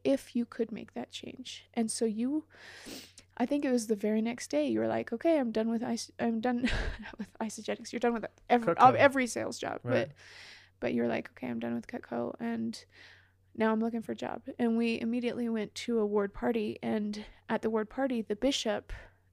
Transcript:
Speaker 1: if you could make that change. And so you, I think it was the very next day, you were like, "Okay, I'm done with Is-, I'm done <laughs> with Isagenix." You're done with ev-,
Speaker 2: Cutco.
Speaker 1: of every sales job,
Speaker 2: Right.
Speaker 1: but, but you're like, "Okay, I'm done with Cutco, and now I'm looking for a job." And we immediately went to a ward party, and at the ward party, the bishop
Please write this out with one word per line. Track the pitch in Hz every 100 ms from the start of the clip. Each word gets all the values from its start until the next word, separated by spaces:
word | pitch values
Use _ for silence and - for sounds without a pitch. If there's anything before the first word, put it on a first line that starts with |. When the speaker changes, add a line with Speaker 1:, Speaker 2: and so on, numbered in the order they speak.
| -
Speaker 1:
if | 269 - 233
you | 233
could | - 226
make | 202 -
that | - 240
change. | - - - - - -
And | - 226
so | - 226
you, | 208 247 302 - - - - - - - - - -
I | 247
think | 285 285
it |
was | 247 220
the | 214
very | 214 214
next | 220 240 -
day, | 294 294
you | 220
were | 226
like, | 226 233
"Okay, | 233 339 320
I'm | 247
done | 220 226
with | 233
Is-, | 240 226 - -
I'm | 233 226
done | 240 240 254 - -
<laughs> | - 214 -
with | 202 -
Isagenix." | 226 220 214 208 233
You're | 240
done | 240
with | 233 - - -
ev-, | 240 226
Speaker 2:
Cutco. | 170
Speaker 1:
of | 254 233
every | 277 269 247
sales | 226 220 226
job, | - -
Speaker 2:
Right. | - - -
Speaker 1:
but, | - - - - - - _
but | 240
you're | 240 233
like, | 233 226
"Okay, | - 247
I'm | 233
done | 233 240
with | 220
Cutco, | 240 - 240 240 -
and | 233 233 226 226 - - - - _ _ _ -
now | 220
I'm | 220
looking | 226 226
for | 220
a | 226
job." | - - - -
And | 240 226
we | 233 226
immediately | 226 240 240 226 233
went | 226 208 -
to | - 233
a | 208
ward | 208 202
party, | - 247 240 214 -
and | 226 220 208 208 214 - -
at | 226
the | 226
ward | 220 214
party, | - 269 240
the | 214 208
bishop | 262 269 233 208 - - - _ _